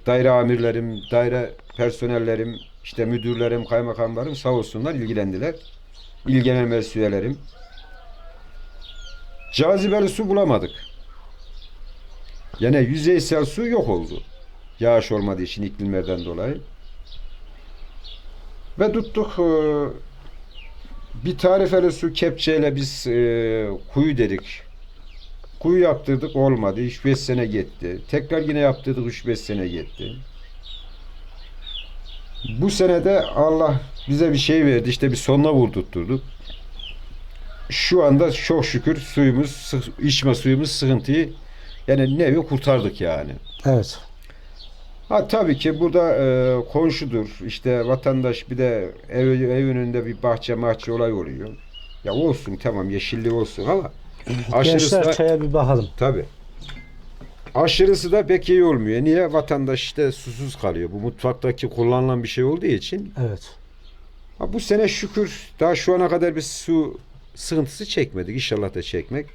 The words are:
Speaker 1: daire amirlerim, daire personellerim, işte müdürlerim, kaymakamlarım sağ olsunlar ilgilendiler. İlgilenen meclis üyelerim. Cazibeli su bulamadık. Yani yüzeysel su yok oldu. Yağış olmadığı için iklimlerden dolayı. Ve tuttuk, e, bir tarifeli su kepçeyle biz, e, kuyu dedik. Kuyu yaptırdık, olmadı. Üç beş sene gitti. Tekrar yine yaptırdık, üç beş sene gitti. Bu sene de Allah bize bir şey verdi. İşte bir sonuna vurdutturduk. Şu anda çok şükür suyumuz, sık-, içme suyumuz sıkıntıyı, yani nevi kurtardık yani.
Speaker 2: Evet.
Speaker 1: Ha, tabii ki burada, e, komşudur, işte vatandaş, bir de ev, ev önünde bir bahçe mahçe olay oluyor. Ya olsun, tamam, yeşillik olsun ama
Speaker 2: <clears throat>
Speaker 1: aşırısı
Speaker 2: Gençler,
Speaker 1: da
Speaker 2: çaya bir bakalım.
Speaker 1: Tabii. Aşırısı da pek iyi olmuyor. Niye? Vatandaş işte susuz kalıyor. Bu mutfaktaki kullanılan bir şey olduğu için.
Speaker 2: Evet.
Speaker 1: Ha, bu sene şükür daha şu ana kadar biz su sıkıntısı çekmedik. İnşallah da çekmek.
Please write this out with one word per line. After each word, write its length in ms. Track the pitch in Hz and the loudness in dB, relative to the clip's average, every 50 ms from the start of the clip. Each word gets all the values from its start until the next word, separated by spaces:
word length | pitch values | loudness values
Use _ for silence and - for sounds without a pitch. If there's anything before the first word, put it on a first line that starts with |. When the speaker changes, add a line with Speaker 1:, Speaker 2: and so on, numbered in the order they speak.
| - | 0
Speaker 1:
daire 240 | 123 123 127 123 131 | 2 2 4 6 6
amirlerim, 720 | 123 123 117 120 123 117 117 117 110 117 117 117 113 104 - - | 6 6 4 4 2 2 2 0 0 0 -2 -4 -6 -8 -6 0
daire 420 | 120 120 123 120 127 139 123 - - - - - - - | 2 2 2 2 0 -2 -4 -4 -8 -14 -20 -16 -4 -2
personellerim, 840 | 117 120 120 - 123 120 120 117 113 113 113 110 113 117 117 107 - - - - - | 0 0 0 -2 -4 -2 0 0 0 0 0 0 -2 -4 -6 -10 -14 -18 -20 -20 -18
işte 220 | - - - 117 | -12 -4 -2 0
müdürlerim, 600 | 110 120 113 104 120 120 113 120 117 120 120 113 | 0 0 0 0 -2 0 0 0 0 0 -2 -2
kaymakamlarım 680 | - 120 117 120 120 110 117 117 113 113 117 123 156 143 | 0 0 0 0 0 -2 -2 -2 -2 -2 -4 -4 -6 -6
sağ 140 | 135 - 131 | -4 -2 0
olsunlar 440 | 127 120 110 - - 110 123 156 160 | 0 0 0 -2 -6 -6 -4 -4 -4
ilgilendiler. 600 | 135 117 110 113 104 101 98 92 92 123 165 165 - - - - - - - - - - - - - - 131 | -4 -4 -2 -2 0 0 -2 -2 -2 -4 -4 -6 -8 -14 -18 -20 -20 -20 -20 -20 -20 -20 -20 -20 -10 -2 2
İlgilenen 400 | 131 131 120 127 127 127 123 117 | 4 4 4 4 4 4 2 2
meclis 280 | 117 113 110 - - | 2 0 0 -2 0
üyelerim. 420 | 110 107 104 101 98 98 123 139 139 - - - - - - - - - - - - - - - - - - - - - - - - - - - - - - - - - - - - - - - - - - - | 0 0 2 2 0 -2 -2 -4 -6 -10 -16 -18 -18 -20 -18 -18 -18 -18 -18 -20 -20 -18 -18 -18 -18 -18 -18 -18 -18 -18 -18 -16 -16 -16 -14 -14 -16 -16 -16 -14 -14 -14 -14 -14 -14 -14 -14 -14 -14 -14 -8 -2
Cazibeli 560 | - 151 165 196 196 190 208 196 208 196 185 | 2 4 4 4 4 4 2 4 4 2 2
su 200 | - - 220 190 | 0 -2 0 2
bulamadık. 420 | 196 202 196 160 123 101 87 - - - - - - - - - - - - - - - - - - - - - - - - - - - - - - - - - - - - - - - | 2 4 4 4 4 2 0 -2 -8 -12 -16 -16 -16 -16 -16 -16 -18 -18 -18 -18 -18 -18 -16 -16 -16 -16 -16 -16 -16 -16 -14 -14 -16 -16 -16 -16 -16 -16 -16 -16 -16 -16 -14 -14 -6 -2
Yani 180 | 107 120 139 143 | 2 2 4 4
yüzeysel 680 | 127 120 143 160 147 170 180 165 - - 160 156 147 | 4 4 2 2 4 4 4 4 2 2 0 0 0
su 220 | 139 - 208 233 233 | 0 -2 -4 -2 0
yok 220 | 240 214 - 120 | 2 2 2 2
oldu. 320 | 98 85 82 - 76 67 - - - - - - - - - - - - | 0 -2 -2 -6 -8 -10 -12 -12 -16 -18 -18 -18 -18 -18 -18 -20 -8 0
Yağış 320 | 117 117 120 113 110 - | 2 4 4 4 4 2
olmadığı 320 | 110 104 98 98 98 90 90 | -2 0 0 0 -2 -2 -4
için 200 | 90 - 104 104 | -6 -6 -6 -6
iklimlerden 640 | 95 101 - 101 98 98 92 87 90 92 87 85 | -6 -6 -4 -4 -2 -2 -2 -2 -2 -4 -4 -4
dolayı. 320 | 85 85 82 101 127 151 - - - - - - - - - - - - - - - - - - - - - - - - - - - - - - - - - - - - - - - - - - - - - | -6 -6 -4 -4 -4 -4 -6 -10 -14 -16 -16 -16 -16 -14 -14 -14 -12 -12 -10 -10 -10 -12 -12 -14 -16 -16 -18 -18 -16 -14 -14 -14 -14 -14 -14 -14 -14 -16 -14 -14 -14 -14 -14 -16 -16 -16 -14 -14 -14 -2 2
Ve 120 | 202 214 | 2 2
tuttuk, 480 | 208 226 208 - - 214 208 208 - - | 2 0 -2 -2 -2 -2 -2 -2 0 0
e, 80 | 175 165 160 156 151 151 151 147 147 127 - - - - - - - - - - - - - - - - - - - - - - - - - 113 110 | 2 4 4 4 4 2 2 0 0 -2 -4 -8 -12 -14 -16 -16 -16 -16 -16 -16 -16 -16 -16 -16 -16 -16 -16 -16 -14 -14 -14 -14 -12 -12 -12 -6 -4
bir 120 | 175 180 - | -4 -4 2
tarifeli 540 | - 180 185 196 196 - 190 185 180 175 | 4 4 6 6 4 4 4 4 4 4
su 220 | 147 - 170 165 165 | 2 2 -2 -2 0
kepçeyle 640 | - 175 165 - - - 156 160 151 151 147 135 | 2 0 0 0 0 0 2 2 4 2 2 2
biz, 320 | 139 139 135 - - - 127 | 0 -2 -4 -6 -6 -4 0
e, 600 | 117 120 120 117 117 117 117 113 110 110 107 104 98 - - - - | 2 4 4 4 2 2 0 0 0 0 -2 -2 -4 -6 -8 -4 0
kuyu 240 | 131 147 156 143 123 | 2 2 2 4 2
dedik. 440 | 113 95 98 90 - - - - - - - - - - - - - - - - - - - - - - - - | 2 2 2 -2 -4 -8 -14 -16 -16 -18 -18 -18 -18 -18 -18 -18 -18 -16 -16 -16 -16 -14 -14 -14 -16 -16 -14 -4
Kuyu 240 | - 165 180 185 175 | 0 2 4 6 6
yaptırdık, 520 | 170 143 - - 143 139 131 139 147 - | 4 4 2 0 0 0 0 0 -2 2
olmadı. 460 | 139 135 135 131 113 107 98 95 110 | 4 4 4 4 4 2 0 0 0
Üç 240 | 123 120 120 - - | -2 -4 -4 -2 2
beş 140 | 135 135 135 | 2 2 2
sene 260 | - - 127 123 120 | 2 0 0 0 0
gitti. 560 | 107 104 104 92 - - - 90 87 90 95 - - | 0 0 -2 -4 -4 -8 -10 -8 -8 -8 -8 -6 -4
Tekrar 320 | - 147 147 143 165 160 | -2 -2 -2 0 -2 -2
yine 180 | 156 151 147 147 | 0 0 0 2
yaptırdık, 480 | 143 139 131 - - 135 127 123 117 117 | 4 4 2 2 -2 -4 -2 -2 -2 -4
üç 200 | 117 - - 120 | -6 -6 -2 -2
beş 120 | 113 107 | -2 -2
sene 280 | - - 104 101 92 90 | -2 -4 -4 -2 -2 -2
gitti. 480 | 85 82 73 - - - 92 98 120 127 131 - - - - - - - - - - - - - - - - - - - - - - - - - - - - - - - - - - - - - - - - - - - - 117 110 117 | -4 -6 -8 -10 -10 -10 -10 -10 -10 -12 -14 -16 -16 -16 -16 -16 -16 -16 -14 -14 -14 -14 -14 -16 -16 -16 -16 -16 -16 -14 -16 -16 -16 -16 -16 -16 -14 -14 -12 -12 -12 -12 -12 -12 -12 -14 -12 -12 -14 -14 -14 -14 -12 -10 -10 -8 -4 0
Bu 100 | 165 202 | 0 0
sene 360 | 196 - 185 180 175 170 165 | 2 4 4 4 4 4 4
de 160 | 190 196 185 | 4 4 4
Allah 600 | - - - - 147 156 160 160 160 151 139 131 - - - - - 131 | 2 0 0 2 4 4 4 4 4 4 2 0 -2 -6 -12 -12 -4 -2
bize 220 | 139 143 170 165 | 2 2 4 4
bir 60 | 147 131 | 4 2
şey 280 | 131 - 156 160 151 | 4 4 4 6 6
verdi. 240 | 139 127 120 113 123 | 6 4 4 2 0
İşte 220 | 120 - 139 135 | 0 2 2 2
bir 40 | 123 | 2
sonuna 380 | - - - 135 139 147 156 151 | 0 2 4 4 6 6 6 6
vurdutturduk. 680 | 135 123 101 - 95 87 - - 90 85 98 131 135 - - - - - - - - - - - - - - - - - - - - - - - - - - - - - - | 6 4 4 2 -2 -4 -4 -4 -6 -2 -2 -2 -4 -4 -8 -14 -14 -14 -14 -14 -12 -14 -14 -14 -12 -12 -12 -12 -12 -12 -12 -12 -12 -14 -14 -14 -14 -12 -12 -12 -12 -10 -6
Şu 340 | - - - - 180 185 156 | -4 -2 0 4 4 6 6
anda 280 | 143 135 143 170 160 | 8 8 6 6 4
çok 340 | 131 - - - 165 156 135 | 2 0 0 0 2 2 2
şükür 320 | - - 123 - 156 156 143 | 0 -2 0 0 0 0 0
suyumuz, 540 | - - - 147 143 135 120 127 147 143 | -4 -4 2 4 4 6 6 4 0 0
sık-, 480 | - - - - - 127 123 117 - - | -4 -8 -8 -4 -4 -4 -4 -6 -6 -2
içme 360 | - 147 135 - 131 135 120 | 0 2 2 2 4 2 2
suyumuz 360 | 123 - 131 135 135 156 143 | 2 4 2 2 2 2 -2
sıkıntıyı, 600 | - - 147 131 131 117 - 131 139 160 160 - - - - - - - - - - - - - | -2 0 2 2 2 2 2 2 2 2 2 0 -4 -12 -16 -18 -18 -16 -16 -16 -16 -10 0 2
yani 320 | 135 135 131 131 139 156 | 4 4 4 2 4 4
nevi 280 | 170 139 139 165 151 - | 4 4 4 4 2 0
kurtardık 540 | 143 131 - 143 135 123 104 101 - - | -2 0 2 4 4 4 2 0 -2 -2
yani. 300 | 95 85 80 71 76 73 64 - - - - - - | -2 0 0 -2 -4 -6 -10 -12 -12 -16 -16 -2 2
Speaker 2:
Evet. 340 | 139 131 117 98 - - - - - - - - - - - - - - - - - - - - - - - - - | 4 4 4 2 0 -6 -12 -14 -16 -18 -18 -18 -20 -20 -20 -20 -20 -20 -18 -18 -18 -18 -18 -18 -18 -18 -18 -6 0
Speaker 1:
Ha, 180 | - 214 180 - | 2 2 2 2
tabii 300 | - 226 202 165 147 135 | 2 2 4 4 2 2
ki 220 | - 156 156 151 | 2 0 2 2
burada, 360 | 170 170 160 175 170 165 - - | 2 4 6 6 6 6 4 4
e, 380 | 135 131 127 127 127 127 127 123 120 - | 4 4 4 4 4 4 4 2 0 0
komşudur, 680 | - 143 160 165 151 - - 135 117 113 107 101 - - 90 | 2 2 4 4 2 0 -4 -2 -2 -2 -2 -2 -6 -10 -10
işte 420 | 110 - - - 127 123 120 117 120 | -10 -10 -4 -2 0 0 2 2 2
vatandaş, 640 | 131 131 - 131 131 131 127 123 117 117 - - | 0 2 2 0 2 2 2 0 -2 -2 -4 -8
bir 80 | 127 120 | -2 0
de 340 | 131 123 117 107 92 87 - - - - | 2 2 2 0 -2 -4 -8 -12 -14 -4
ev, 180 | - 123 127 131 | 0 2 4 4
ev 380 | 131 127 131 123 127 131 135 | 4 4 2 2 2 2 2
önünde 400 | 135 127 123 123 120 120 123 110 | 2 2 0 0 0 0 -2 -2
bir 180 | 113 117 110 - | -2 -6 -2 0
bahçe 320 | 123 117 113 - - 120 | 0 0 0 0 -2 -2
mahçe 360 | 113 117 117 113 113 - 117 | 0 2 0 0 0 -2 -4
olay 220 | 117 117 120 117 110 | 0 0 0 0 0
oluyor. 360 | 98 82 73 65 67 95 110 113 - - - - - - - - - - | -2 -4 -6 -8 -10 -10 -10 -12 -14 -16 -18 -18 -18 -16 -16 -18 -8 -6
Ya 100 | 101 98 | -2 0
olsun, 420 | 127 165 160 135 - - 101 98 | 2 2 2 0 0 -2 -6 -8
tamam, 340 | 90 - 127 107 101 92 98 | -4 -2 -2 -2 0 -2 -2
yeşillik 440 | 98 98 - - - 113 110 117 113 | -2 -2 -2 -4 -4 -2 0 0 2
olsun 320 | 120 110 107 - - 95 | 2 0 -2 -4 -4 -2
ama 260 | 127 180 196 160 - - - - - - - | 0 0 0 0 -4 -10 -12 -16 -18 -18 -16
Speaker 2:
<clears throat> 100 | - - 123 123 117 107 | -8 -6 -4 -4 -4 0
Speaker 1:
aşırısı 440 | - 127 139 160 165 160 156 - 196 | 2 4 6 6 6 6 4 4 4
Speaker 2:
Gençler, 100 | 190 160 | 4 4
Speaker 1:
da 80 | 160 156 | 4 4
Speaker 2:
çaya 280 | - 160 165 165 156 | 4 4 4 4 2
bir 120 | 151 147 143 | 2 2 2
bakalım. 340 | 156 135 127 139 120 104 92 - - | 4 4 4 4 2 2 -2 -2 0
Speaker 1:
Tabii. 280 | 123 139 127 92 73 - - - - - - - - - - - - - - - - - - - - - - - - - - | 0 0 2 0 -4 -6 -12 -18 -20 -18 -18 -16 -16 -14 -14 -16 -16 -18 -20 -20 -18 -18 -18 -18 -18 -18 -18 -18 -18 -6 0
Aşırısı 560 | 127 160 160 - - 185 190 196 151 175 175 | 2 2 4 6 6 6 6 6 4 2 2
da 140 | 180 214 196 | 2 2 4
pek 240 | 139 185 180 - - | 4 2 2 4 4
iyi 140 | 185 185 175 | 6 6 8
olmuyor. 400 | 170 147 120 110 107 110 120 139 | 6 4 4 2 0 0 2 4
Niye? 300 | 156 160 175 180 160 147 | 4 4 4 4 4 2
Vatandaş 500 | 156 143 143 156 139 135 131 131 131 - | 0 2 2 0 0 0 0 -2 -2 -4
işte 280 | - - 151 147 135 | -6 -2 0 0 0
susuz 440 | 127 - - 123 113 120 139 135 135 | 0 -2 -10 -14 -10 -10 -10 -10 -8
kalıyor. 340 | - - 95 87 85 87 85 | -4 -2 -2 -2 -2 -4 -4
Bu 80 | 95 101 | -6 -4
mutfaktaki 720 | 104 120 117 - - 127 127 - - 127 123 - - 117 | -4 -6 -6 -2 -2 -2 -2 0 -2 -2 -2 -2 -4 -6
kullanılan 540 | - 120 117 120 123 127 127 131 127 123 117 | -2 2 2 4 4 4 2 2 0 0 -2
bir 40 | 113 | -4
şey 160 | - 123 127 | -2 0 0
olduğu 220 | 135 156 175 185 | 2 0 0 0
için. 480 | 185 131 98 - - - 202 202 - - 135 123 113 | 0 0 0 -2 -4 -6 -8 -8 -8 -6 -4 -4 -4
Speaker 2:
Evet. 140 | 101 - - - - - - - - - - - - - - - - - - - - - | -4 -6 -10 -16 -20 -20 -20 -20 -20 -20 -20 -20 -20 -20 -20 -20 -20 -20 -20 -20 -10 -8
Speaker 1:
Ha, 160 | - - 196 | -6 -4 -4
bu 60 | 226 | -4
sene 280 | 208 - 202 214 220 190 | 0 0 2 2 4 2
şükür 640 | 202 - - 196 - 208 208 170 - - - - - - | 0 -2 -6 -4 -2 -2 -2 -2 -4 -10 -16 -18 -4 0
daha 160 | 156 170 175 | 2 2 2
şu 200 | - - 185 180 | 2 2 2 4
ana 140 | 180 180 156 | 4 4 2
kadar 260 | 170 160 170 175 156 | 2 2 2 0 0
biz 120 | 156 151 - | -2 -6 -6
su 520 | - - - - 165 160 151 117 - - - - - - - - - | -10 -8 -2 2 2 2 2 0 -4 -10 -16 -20 -20 -20 -20 -20 -18
sıkıntısı 500 | - - - 170 160 143 135 - - 208 | -14 -6 -2 0 0 0 0 -4 -10 -10
çekmedik. 500 | - - 190 135 - - 95 90 92 110 | -4 0 0 0 0 -2 -6 -6 -4 -4
İnşallah 380 | 127 127 - 113 104 101 95 - | -4 -2 -2 0 0 0 -2 -4
da 80 | 92 | -6
çekmek. 460 | 82 - - 90 - - 120 143 147 143 | -6 -4 -4 -4 -4 -4 -6 -6 -6 -8